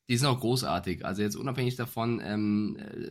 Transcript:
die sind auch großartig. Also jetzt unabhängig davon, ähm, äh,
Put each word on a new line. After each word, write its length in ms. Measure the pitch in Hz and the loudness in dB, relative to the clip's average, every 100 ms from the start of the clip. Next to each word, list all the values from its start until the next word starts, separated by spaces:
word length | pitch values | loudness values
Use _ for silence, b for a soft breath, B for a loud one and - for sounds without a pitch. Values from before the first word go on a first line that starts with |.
| - | 0
die 80 | 120 | 4
sind 100 | 143 | 4
auch 140 | 127 | 4
großartig. 640 | 113 127 73 85 92 87 | 2 2 2 0 0 -4
Also 180 | - 98 | -4 0
jetzt 140 | 104 104 | 0 0
unabhängig 400 | 135 131 123 123 | -4 0 -2 -2
davon, 440 | 117 - 113 117 | -6 -2 0 -2
ähm, 520 | 90 104 107 104 104 - | -2 0 2 2 2 -4
äh, 300 | - - - | -10 -10 -10